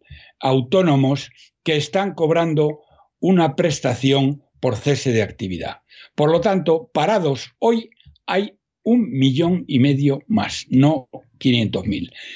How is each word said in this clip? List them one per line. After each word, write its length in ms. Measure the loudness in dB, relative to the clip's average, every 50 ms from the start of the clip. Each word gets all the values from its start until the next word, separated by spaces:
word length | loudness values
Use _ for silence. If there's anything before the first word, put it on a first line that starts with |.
| _ -20 -20 -20 -20 -20 _ _
autónomos 920 | -2 0 0 0 0 0 2 2 4 4 4 4 2 2 0 -2 -4 -10 _ _ -20 _ _ _ -4
que 140 | -2 -2 -2
están 360 | -2 -2 -2 -2 -2 -4 -4
cobrando 680 | -2 0 0 2 2 0 0 0 0 0 0 -2 -6 _ _ _ _ _ _ _ _
una 360 | 0 2 4 4 2 2 0
prestación 880 | 0 -2 -2 -2 -2 -2 -4 -2 0 0 2 2 2 2 0 -2 -4 -8 _ _ _
por 160 | -4 -4 -4
cese 360 | -2 -2 -2 -2 0 0 0 0
de 100 | 0 0
actividad. 540 | -2 -4 -8 -8 -8 -8 -8 -10 -10 -12 -14 _ _ -20 -20 -20 -10 _
Por 160 | 0 0 2
lo 100 | 2 2
tanto, 520 | 2 2 0 0 2 0 0 0 -2 -4 -4
parados 600 | -2 0 0 0 0 0 -2 -4 -4 -8 -14 _ _
hoy 320 | 0 0 0 0 -2 -8 _ _ _ _ -20 _ _ -4
hay 260 | -4 -2 -4 -4 -8 _ _ _ _ _ -2
un 260 | 0 2 2 2 0
millón 560 | 0 0 2 2 2 2 0 0 0 -2 -2
y 140 | -2 0 2
medio 420 | 2 2 2 2 0 0 0 -2 -2 -2
más, 400 | -2 -2 -2 -4 -6 -10 -8 -2
no 400 | 2 4 4 4 2 0 -4 _ -18 -20 -20 _ _ -4
quinientos 480 | -2 0 0 2 0 -2 -4 -4 -4 -4
mil, 240 | -6 -6 -6 -10 -14 -18 -20 -20 -20